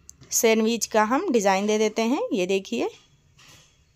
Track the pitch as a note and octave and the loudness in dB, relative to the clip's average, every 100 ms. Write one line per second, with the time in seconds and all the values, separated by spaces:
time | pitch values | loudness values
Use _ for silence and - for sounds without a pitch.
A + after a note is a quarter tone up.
0 | - - - - A3+ A3+ A3 A#3 - A3 | -20 -20 -8 0 2 2 2 -2 -2 0
1 | G#3 C4+ G4 A#3+ G3 F#3+ G#3 G#3+ A3 G#3+ | 2 0 0 2 2 2 0 0 0 0
2 | A3+ D4+ B4 C4+ F3+ G3 F#3+ A#3+ F4+ - | -2 -2 -2 -2 -2 -2 -4 -4 -6 -8
3 | _ _ _ _ - - _ _ _ | _ _ _ _ -20 -20 _ _ _